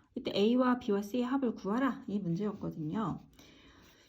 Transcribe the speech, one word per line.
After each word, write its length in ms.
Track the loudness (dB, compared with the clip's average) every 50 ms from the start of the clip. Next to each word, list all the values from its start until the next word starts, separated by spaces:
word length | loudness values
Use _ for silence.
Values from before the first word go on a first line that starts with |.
| _ _ -10
이때 160 | -8 -6 -2
A와 460 | 2 4 4 4 6 6 6 4 4 2
B와 240 | 2 0 0 0
C의 220 | 0 -2 -2 -2 0
합을 320 | 0 0 0 0 0 -2
구하라. 480 | -2 -4 -2 0 2 2 0 0 -2 -6
이 140 | -6 -4 -2
문제였거든요. 1000 | -2 -2 -2 0 -2 -4 -4 -4 -6 -8 -6 -6 -6 -4 -2 -2 -2 -2 -4 -6 -10 -18 _ -20 -20 -20 -20 -20 -20 -20 -20 -20 -20 -20 -20 _ _